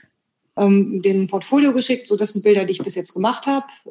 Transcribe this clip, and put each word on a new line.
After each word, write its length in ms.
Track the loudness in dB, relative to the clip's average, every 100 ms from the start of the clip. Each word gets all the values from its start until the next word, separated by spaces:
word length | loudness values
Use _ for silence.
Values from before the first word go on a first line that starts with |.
| _ _ _ _ _ -2
ähm, 460 | 4 4 2 0
denen 220 | 0 0 0
ein 20 |
Portfolio 460 | -4 0 2 2
geschickt, 340 | 2 0 -4 -2
so, 80 | -2
„Das 160 | -2
sind 120 | 0
Bilder, 220 | 2 2 2
die 60 |
ich 120 | -4
bis 120 | -6 -8
jetzt 180 | -8
gemacht 320 | -4 -4 -2 -4
hab. 220 | -4 -4 -16 -12